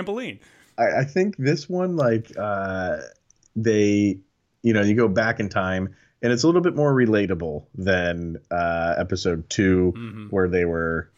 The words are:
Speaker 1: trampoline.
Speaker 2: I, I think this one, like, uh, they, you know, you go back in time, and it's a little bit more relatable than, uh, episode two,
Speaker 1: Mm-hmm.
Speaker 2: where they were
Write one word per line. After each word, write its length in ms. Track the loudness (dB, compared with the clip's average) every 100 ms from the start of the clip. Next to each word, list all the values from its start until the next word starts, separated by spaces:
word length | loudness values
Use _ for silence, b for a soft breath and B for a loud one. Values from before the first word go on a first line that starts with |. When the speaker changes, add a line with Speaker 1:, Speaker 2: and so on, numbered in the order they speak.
Speaker 1:
trampoline. 360 | -2 -8 -8 -14 b b b b
Speaker 2:
I, 220 | 0 0
I 40 |
think 320 | 0 0 -2 0
this 300 | 0 0 -2
one, 280 | -4 -2 0
like, 340 | 2 0 -4 -8
uh, 600 | -6 -4 -4 -4 -4 -6 -10 _ _ _ _ -2
they, 600 | 2 4 4 4 2 0 -8 _ _ _
you 100 | 2
know, 80 | 4
you 120 | 4
go 140 | 4 2
back 320 | 2 0 -2
in 80 | -2
time, 460 | -2 -2 -2 -6 b b b
and 100 | 0
it's 100 | 2
a 40 | 4
little 140 | 4
bit 140 | 2 2
more 160 | 2
relatable 720 | 4 4 4 2 -2 -6 -8 -10
than, 640 | -6 0 0 0 -4 -6 -10 -6
uh, 440 | -4 -2 -2 -2 -2
episode 500 | -2 -2 -2 -4 -4
two, 440 | 0 2 4 2 -2
Speaker 1:
Mm-hmm. 300 | -8 -14 -6
Speaker 2:
where 200 | -2 0
they 160 | 0 0
were 440 | -2 -2 -4 -8